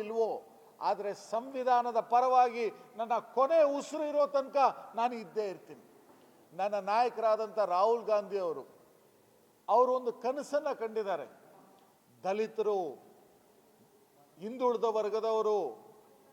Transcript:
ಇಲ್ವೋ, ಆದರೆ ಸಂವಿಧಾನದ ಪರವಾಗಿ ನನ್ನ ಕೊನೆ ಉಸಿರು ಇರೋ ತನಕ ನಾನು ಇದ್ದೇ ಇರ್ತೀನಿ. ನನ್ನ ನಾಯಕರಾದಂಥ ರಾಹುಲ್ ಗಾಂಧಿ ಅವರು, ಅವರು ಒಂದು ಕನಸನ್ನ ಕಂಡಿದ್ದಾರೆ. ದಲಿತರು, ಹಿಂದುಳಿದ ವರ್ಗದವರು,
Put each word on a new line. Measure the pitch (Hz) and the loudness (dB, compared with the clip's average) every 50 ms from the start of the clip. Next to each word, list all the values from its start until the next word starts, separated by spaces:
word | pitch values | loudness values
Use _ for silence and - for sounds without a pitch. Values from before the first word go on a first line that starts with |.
| 214 | -2
ಇಲ್ವೋ, | 208 226 226 226 208 165 113 - - - - - - - - | -4 0 0 0 0 -2 -8 -10 -16 -20 -20 -20 -20 -14 -4
ಆದರೆ | - 175 208 180 202 202 196 | -2 -2 -2 0 -2 -8 -8
ಸಂವಿಧಾನದ | - - - - 220 247 269 269 262 254 254 247 240 240 240 233 226 | -8 -10 -6 -6 -6 -6 -6 -8 -4 0 2 2 2 2 0 -2 -2
ಪರವಾಗಿ | 214 - 233 240 254 262 254 254 247 247 226 233 233 202 - - - - - | -2 2 2 4 4 6 6 6 4 4 2 -2 -4 -4 -6 -8 -20 -20 -10
ನನ್ನ | 208 233 220 240 220 - - - | -10 -4 -2 -2 -4 -4 -4 0
ಕೊನೆ | 233 262 269 330 330 302 285 285 285 | 2 2 4 6 4 4 4 2 -2
ಉಸಿರು | 247 - 277 311 311 | -6 -6 -6 -4 -4
ಇರೋ | - 285 294 285 | -2 0 0 0
ತನಕ | 285 285 277 269 269 - 285 269 233 - - - - - | 2 0 -2 -2 0 2 4 4 4 2 0 -14 -12 -4
ನಾನು | 208 233 247 247 | -2 -2 -2 -2
ಇದ್ದೇ | 233 220 170 156 214 214 202 | -6 -12 -8 -6 -4 -4 -4
ಇರ್ತೀನಿ. | - 156 - - 151 120 - - - - - _ - - - - _ _ _ _ - | -6 -10 -14 -20 -20 -20 -20 -20 -20 -20 -20 _ -20 -20 -20 -20 _ _ _ _ -8
ನನ್ನ | 170 190 208 202 | -4 -4 -2 -2
ನಾಯಕರಾದಂಥ | 202 190 190 208 226 247 240 233 220 226 220 214 214 220 208 202 214 | -4 -2 0 2 2 2 0 0 0 2 2 2 2 0 -4 -2 -2
ರಾಹುಲ್ | 208 180 175 180 196 226 233 240 214 | 0 2 2 2 4 4 2 0 0
ಗಾಂಧಿ | 185 220 208 202 190 190 196 | 0 0 0 0 -2 -6 -4
ಅವರು, | 185 170 151 139 123 - - - - _ _ _ _ _ _ _ _ _ _ _ _ _ _ _ _ - | -4 -4 -6 -8 -10 -16 -20 -20 -20 _ _ _ _ _ _ _ _ _ _ _ _ _ _ _ _ 2
ಅವರು | 196 233 254 247 254 | 4 4 6 4 2
ಒಂದು | 254 254 240 226 | -2 -2 -4 -6
ಕನಸನ್ನ | - - 233 262 294 269 - 277 294 302 285 262 | -4 -4 -4 -4 -4 -6 -4 -4 -2 -2 -2 -4
ಕಂಡಿದ್ದಾರೆ. | - 220 226 220 220 214 196 185 156 135 110 - - - - - - - - - _ _ _ _ _ _ _ _ _ - | -4 -6 -6 -4 -4 -4 -2 -4 -6 -6 -12 -16 -20 -20 -20 -20 -20 -20 -20 -20 _ _ _ _ _ _ _ _ _ -6
ದಲಿತರು, | 185 196 208 220 214 220 220 214 214 208 196 175 151 123 - - - - - - _ _ _ _ _ _ _ _ _ _ _ _ _ _ _ _ _ _ _ - _ _ - | -4 -2 -2 -4 -4 -2 -2 0 0 2 0 0 -4 -6 -10 -16 -20 -20 -20 -20 _ _ _ _ _ _ _ _ _ _ _ _ _ _ _ _ _ _ _ -20 _ _ -12
ಹಿಂದುಳಿದ | 170 214 247 254 254 247 240 220 208 | -12 -10 -4 0 2 2 2 2 2
ವರ್ಗದವರು, | 226 214 220 214 208 196 220 208 226 220 220 214 214 214 202 175 131 110 - - - - - - - - _ _ _ | 2 2 2 0 0 0 0 0 2 0 2 2 2 2 0 0 -2 -6 -10 -18 -20 -20 -20 -20 -20 -20 _ _ _